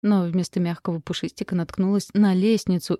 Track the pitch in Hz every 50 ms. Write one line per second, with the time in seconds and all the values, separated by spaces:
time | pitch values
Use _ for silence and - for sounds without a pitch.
0 | - 208 208 196 180 170 165 185 175 - - 180 180 170 170 - _ - 170 165
1 | 147 - 170 - - 175 - - 202 - 185 180 165 - - - 190 190 202 202
2 | 185 - - 202 214 202 190 185 185 220 226 208 - - 185 175 - - 175 -